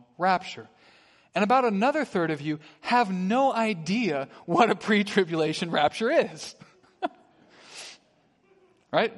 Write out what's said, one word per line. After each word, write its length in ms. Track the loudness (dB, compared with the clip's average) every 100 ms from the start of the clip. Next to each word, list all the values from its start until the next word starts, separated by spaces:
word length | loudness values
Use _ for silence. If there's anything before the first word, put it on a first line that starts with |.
| -18 -2
rapture. 520 | 0 0 -2 -14 -18 _ -20 _ _ _ _ -2
And 60 |
about 220 | 2 4 2
another 380 | 2 0 0
third 280 | -2 -2 -2
of 100 | -2
you 180 | -4 -6 -8 -14
have 300 | -2 0 0
no 420 | -2 0 2 2
idea 760 | 2 -2 -2 -2 -2 0 -2 -6 -12 -2
what 240 | 2 4
a 40 | 2
pre-tribulation 920 | 2 2 2 2 0 0 -2 -2 -2
rapture 400 | 2 0 0 0
is. 460 | 2 0 -6 -16 -18
<laughs> 60 | -20 _ _ _ -10 -10 _ _ _ -20 -20 -20 -18 -20 _ _ _ _ _ _ _ _ _
Right? 220 | -2 -2